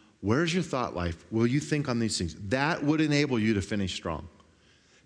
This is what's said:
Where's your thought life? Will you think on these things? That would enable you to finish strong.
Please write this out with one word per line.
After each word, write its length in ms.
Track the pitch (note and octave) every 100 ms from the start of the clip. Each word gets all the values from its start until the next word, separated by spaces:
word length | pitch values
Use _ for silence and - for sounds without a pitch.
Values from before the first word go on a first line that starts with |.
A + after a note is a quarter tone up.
| _ -
Where's 320 | F#2+ B2+ E3+
your 100 | F3+
thought 320 | D#3 C3+ A2+ C#2+
life? 280 | F2 E2+ -
Will 160 | A2+ A#2+
you 140 | C#3+
think 280 | D3 D3 C#3+
on 120 | A#2
these 180 | A2+ -
things? 180 | F2 - G2
That 360 | C3 C#3+ E3+
would 160 | C#3+ D#3
enable 380 | D#3 C#3+ C#3+ B2
you 160 | G#2+
to 80 | G2+
finish 320 | F#2 G#2+ F#2
strong. 340 | - F#2 D#2+ E2 - _ _ _ _ _ _